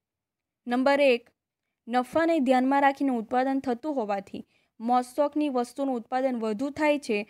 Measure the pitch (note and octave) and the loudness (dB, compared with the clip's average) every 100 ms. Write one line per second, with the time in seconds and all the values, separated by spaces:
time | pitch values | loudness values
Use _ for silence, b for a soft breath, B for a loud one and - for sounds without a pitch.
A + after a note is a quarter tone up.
0 | _ _ _ _ _ _ A#3+ B3 C4+ C#4+ | _ _ _ _ _ _ -4 0 2 4
1 | C#4 A#3 - _ _ _ _ _ - B3 | 4 2 -2 _ _ _ _ _ -4 -2
2 | B3 D#4 E4 E4 B3+ B3+ B3+ C#4 C#4 C#4 | 0 2 2 2 2 2 2 2 2 2
3 | C#4 A#3+ G#3+ B3 C4 C4+ C4+ A#3+ D#4 C4+ | -2 -2 -2 -2 0 -2 -4 -6 -4 -4
4 | G#3 G3+ G3 - - _ _ - A3+ B3 | -4 -6 -8 -14 -16 _ _ -8 0 0
5 | B3 - D4 D4+ D4+ B3+ A#3+ - C#4 A#3+ | 0 -2 0 0 -2 -2 -4 -4 -4 -4
6 | - B3+ C4 A#3+ A3 G#3 C#4 C#4 D4+ D4 | -4 -2 -2 -2 -4 -4 -4 -2 0 0
7 | C#4+ G#3 G#3 | -2 -4 -4